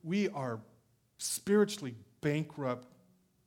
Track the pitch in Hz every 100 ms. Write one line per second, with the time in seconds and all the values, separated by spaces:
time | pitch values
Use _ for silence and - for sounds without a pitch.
0 | 160 196 196 151 131 113 - - _ _
1 | _ _ - - - 208 202 - 135 113
2 | - _ 151 151 156 147 131 123 - -
3 | _ _ _ _